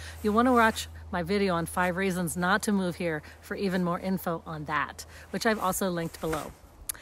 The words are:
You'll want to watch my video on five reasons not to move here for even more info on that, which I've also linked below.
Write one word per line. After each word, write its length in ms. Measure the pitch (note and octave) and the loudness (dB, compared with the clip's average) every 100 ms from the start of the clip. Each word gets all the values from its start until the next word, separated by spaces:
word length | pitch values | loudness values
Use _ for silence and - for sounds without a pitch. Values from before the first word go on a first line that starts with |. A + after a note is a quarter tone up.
| - - | -14 -4
You'll 120 | G#3+ | 2
want 120 | G#3 B3 | 6 6
to 60 | |
watch 340 | B3 A3 A3 - - - | 8 6 4 -6 -12 -6
my 140 | F#3 | -4
video 300 | E3+ G3+ G3 | 0 2 2
on 120 | E3+ E3 | 2 0
five 300 | - F3+ F3+ | 0 0 2
reasons 400 | G3 F3+ F3 F3 | 0 0 -2 0
not 260 | F3+ G#3 | 2 2
to 80 | G#3+ | 2
move 240 | G3+ F#3 | 2 0
here 300 | E3 F3 D#3 - - | -2 -2 -2 -6 -14
for 160 | - G3+ | -10 -4
even 260 | G3 F#3 | 0 0
more 160 | F3 F3+ | 0 -2
info 420 | F#3+ F#3+ - E3 E3 | -2 -2 -2 -4 -6
on 200 | D#3 D3+ | -10 -4
that, 380 | D3+ C#3 - - - - | -2 -2 -6 -16 -16 -10
which 160 | G3 A#3 | -2 0
I've 120 | G#3+ | 0
also 320 | F#3 F#3 G3 | 0 0 -2
linked 300 | F3 E3 - | -2 -4 -6
below. 320 | E3 D#3 C#3+ - - - - - | -4 -4 -6 -14 -20 -18 -14 -14